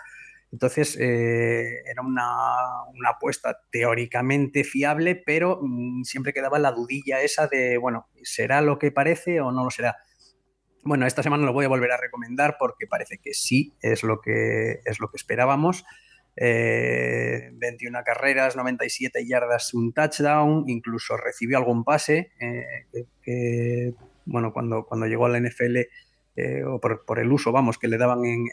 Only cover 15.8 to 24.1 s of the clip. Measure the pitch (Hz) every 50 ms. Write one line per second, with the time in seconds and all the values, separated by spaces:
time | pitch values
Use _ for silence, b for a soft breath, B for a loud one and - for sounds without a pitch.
15.8 | B B B B B B B B B B _ - 123 120 117 117 117 113 113 117
16.8 | 120 123 123 123 123 123 120 120 120 120 120 120 123 123 120 120 120 120 117 117
17.8 | 123 120 120 120 120 120 117 120 131 139 135 135 135 131 127 131 123 127 127 117
18.8 | 120 123 - - 127 127 - 123 123 120 127 123 123 120 120 113 - - - 117
19.8 | 117 117 117 151 156 151 - - 147 147 147 151 151 147 156 156 151 131 123 117
20.8 | - 117 113 123 - - 113 110 110 117 - - 117 120 135 131 127 123 120 117
21.8 | 117 139 151 147 - - 151 165 185 - _ _ 120 120 120 120 123 127 127 123
22.8 | - _ - 120 120 - _ _ _ 127 123 123 120 120 120 120 120 120 120 120
23.8 | 123 123 120 - - -